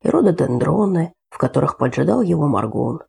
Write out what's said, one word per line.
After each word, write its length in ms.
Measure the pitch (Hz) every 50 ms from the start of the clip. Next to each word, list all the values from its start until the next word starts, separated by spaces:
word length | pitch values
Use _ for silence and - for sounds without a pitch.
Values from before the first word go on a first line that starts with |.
и 80 | - 233
рододендроны, 1040 | 285 330 240 202 165 165 143 139 123 120 120 - 156 202 208 196 185 170 165 170 - _ _ _
в 60 | - -
которых 400 | 143 135 - 139 147 - - -
поджидал 420 | 127 127 120 131 135 175 214 262
его 260 | 233 175 175 156 147
Маргун. 540 | 143 131 98 107 110 107 - 127 123 120 - -